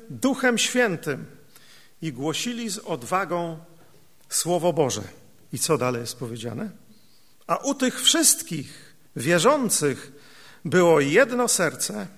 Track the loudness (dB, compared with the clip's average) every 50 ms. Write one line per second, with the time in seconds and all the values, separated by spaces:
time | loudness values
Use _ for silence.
0 | -14 -14 -8 0 0 0 2 4 2 2 2 2 0 0 2 2 2 2 0 -2
1 | -4 -6 -6 -6 -8 -14 -18 -20 -20 -20 -20 -20 -20 -20 -20 -20 -20 -20 -16 -10
2 | -10 -8 -6 -4 -4 -4 -4 -4 -4 -6 -6 -6 -6 -6 -8 -8 -8 -8 -8 -8
3 | -6 -4 -2 -2 -2 -2 -4 -4 -4 -6 -8 -10 -14 -20 -20 -20 -20 -20 -20 -20
4 | -20 -20 -20 -20 -14 -6 -4 -4 0 0 0 2 2 2 2 2 2 0 0 -4
5 | -8 -12 -16 -20 -20 -20 -20 -20 -18 -12 -8 -6 0 0 0 0 0 -2 -2 -4
6 | -6 -8 -10 -10 -10 -10 -10 -10 -10 -8 -8 -8 -8 -8 -10 -16 -20 -20 -20 -20
7 | -20 -20 -20 -20 -20 -20 -20 -14 -4 -4 -4 -2 -2 -4 -2 0 0 -2 0 2
8 | 4 4 4 6 4 4 2 2 -2 -8 -8 -8 -8 -10 -16 -20 -20 -20 -20 -20
9 | -20 -16 -12 -4 0 2 2 4 6 4 4 4 2 0 0 0 0 0 -2 -4
10 | -10 -18 -20 -20 -20 -20 -20 -20 -20 -20 -20 -10 -6 0 2 4 6 6 6 6
11 | 4 4 4 4 4 4 2 -2 0 0 0 0 0 -2 -2 -4 -8 -6 -6 -8
12 | -10 -12 -14